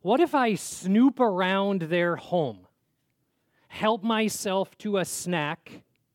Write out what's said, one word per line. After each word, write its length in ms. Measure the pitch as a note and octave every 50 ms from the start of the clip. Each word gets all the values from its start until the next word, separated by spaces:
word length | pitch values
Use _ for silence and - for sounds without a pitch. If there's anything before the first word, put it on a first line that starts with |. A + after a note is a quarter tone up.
What 160 | - F3 A#3 C4+
if 160 | E4+ C#4+ -
I 200 | C#4 B3+ A3+ G3+
snoop 640 | - - - - - - F#3 G3 A3 B3+ C#4 - -
around 640 | B3+ A3 F#3 F3+ F#3+ F#3 F#3+ G3 G3+ G3+ G3 F#3+
their 340 | E3 D#3 F3 F3 F3 F3 E3+
home, 500 | - - - F3 F3+ D3+ B2 G#2 F#2 F2+ _ _ _ _ _ _ _ _ _ _ _ _ _ _ _ _ _ _ _ _ _
help 340 | - - - A3 A3+ G#3+
myself 760 | F3+ A3+ A3+ G#3+ A3 G#3 - - - G#3 F#3 G3 F#3+ - - _
to 180 | - G#3+ G3+
a 80 | F#3+ E3+
snack, 800 | - - - - F3 F3+ D#3+ D3 D3 E3 _ _ - - - _ _ _ _ _ _